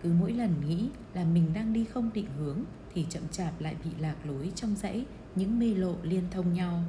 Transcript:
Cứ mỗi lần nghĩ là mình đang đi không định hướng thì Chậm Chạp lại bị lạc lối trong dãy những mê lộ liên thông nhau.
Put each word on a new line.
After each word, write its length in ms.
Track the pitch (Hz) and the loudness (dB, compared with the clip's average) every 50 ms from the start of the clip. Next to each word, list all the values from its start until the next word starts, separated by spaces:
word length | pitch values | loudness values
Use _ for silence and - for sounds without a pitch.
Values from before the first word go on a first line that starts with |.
| - | 4
Cứ 100 | 170 170 170 | 6 6 6
mỗi 120 | 196 - | 6 4
lần 220 | 233 240 240 208 165 143 139 147 | 2 2 2 2 2 2 2 0
nghĩ 220 | 165 175 214 277 - - - - - | 0 0 0 -2 -4 -8 -14 -8 -4
là 100 | 185 175 | 0 2
mình 280 | 165 165 170 165 156 160 | 4 6 6 6 4 2
đang 200 | 208 226 220 220 | 0 0 2 2
đi 120 | 226 226 | 2 0
không 240 | 220 - 254 233 226 - | 0 0 -2 -2 0 -2
định 140 | 214 196 - 139 143 | -2 -4 -4 -4 -4
hướng 260 | 151 143 139 175 269 - - - - - - | -4 -4 -2 -4 -6 -6 -10 -14 -16 -6 -4
thì 120 | 175 160 165 | -2 -2 -2
Chậm 140 | - 160 160 156 | -4 -6 -6 -6
Chạp 300 | - - 180 165 - - | -4 -2 -2 -2 -2 -4
lại 140 | 156 156 - 156 - | -6 -6 -6 -4 -6
bị 60 | 165 - - | -6 -4 -2
lạc 160 | 156 156 151 - - | -2 -2 -4 -4 -4
lối 260 | 147 139 135 139 180 - | -6 -4 -2 -4 -4 -6
trong 200 | - - 220 202 | -4 -2 0 0
dãy 300 | 196 - 202 - 220 262 - - - - - - | 0 -2 -2 -2 -2 -4 -6 -8 -16 -16 -6 -2
những 240 | 185 190 196 226 233 | 0 0 2 4 4
mê 140 | 233 233 214 | 4 4 4
lộ 200 | 190 185 180 170 170 170 | 4 2 2 0 -2 -2
liên 200 | 165 180 190 180 180 | 0 0 0 0 -2
thông 220 | - 190 175 175 170 | -2 0 2 2 4
nhau. 300 | 180 180 175 170 170 170 | 2 2 0 0 0 0